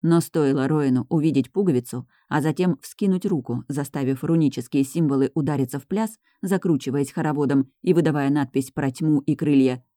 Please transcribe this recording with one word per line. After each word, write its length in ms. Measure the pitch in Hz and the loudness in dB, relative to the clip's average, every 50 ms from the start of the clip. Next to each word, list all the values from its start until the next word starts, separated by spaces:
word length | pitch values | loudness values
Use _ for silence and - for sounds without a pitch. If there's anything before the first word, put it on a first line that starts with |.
| - | 2
Но 180 | 165 170 170 | 4 4 4
стоило 460 | 160 - _ 170 151 135 135 147 131 | 2 0 _ 0 0 2 2 0 0
Роэну 400 | 139 156 156 147 135 127 127 113 - | 0 0 0 2 2 0 0 0 0
увидеть 420 | - 160 147 160 - 139 - - _ | -2 0 0 2 2 0 -2 -2 _
пуговицу, 560 | 190 208 185 147 123 123 - - 127 127 _ _ _ _ _ | -2 0 2 0 0 -2 -4 -10 -12 -12 _ _ _ _ _
а 100 | - 151 | -4 -2
затем 380 | 139 156 147 - 180 185 170 - | -2 -2 -2 0 0 -2 -2 -4
вскинуть 460 | - - - - 208 196 185 185 - | -8 -20 -8 -4 -2 -2 0 0 -2
руку, 380 | 202 185 151 127 - 120 127 - | -2 -4 -4 -4 -4 -8 -8 -6
заставив 560 | _ 143 143 143 - - 147 139 127 135 131 - | _ -6 -6 -6 -6 -6 -4 -2 -2 -2 -2 -2
рунические 640 | 151 165 165 160 143 135 - 123 - - 143 135 | 0 2 2 2 2 0 -2 -10 -4 -2 -2 -2
символы 480 | 131 - 170 165 147 139 135 135 131 _ | 0 0 0 0 0 2 2 0 0 _
удариться 460 | 165 147 135 151 135 135 127 - 143 | -2 -2 -2 0 -2 -2 -4 -4 -12
в 60 | - _ | -8 _
пляс, 280 | 190 202 226 220 - _ _ _ _ _ - | -4 -4 -4 -4 -6 _ _ _ _ _ -4
закручиваясь 680 | 185 196 185 - 185 160 135 - 143 127 143 143 135 | -2 -2 0 2 2 0 0 0 -2 -2 -2 -2 -2
хороводом 640 | - - 156 156 147 143 147 135 143 139 135 135 _ _ - | -4 -4 -2 -2 0 0 0 2 2 2 0 0 _ _ 0
и 100 | 180 185 | 2 2
выдавая 380 | 165 165 160 147 147 139 139 | 4 4 2 0 0 0 0
надпись 400 | 143 147 143 127 _ 135 135 131 | 0 0 0 -2 _ -4 -4 -4
про 220 | _ - 143 135 127 | _ -4 -4 -4 -4
тьму 260 | - 156 156 151 143 | -2 0 2 2 2
и 160 | 139 - 147 | 2 0 -2
крылья 500 | - 170 147 143 139 131 131 127 127 _ _ _ | -2 0 2 4 4 4 4 2 -2 _ _ _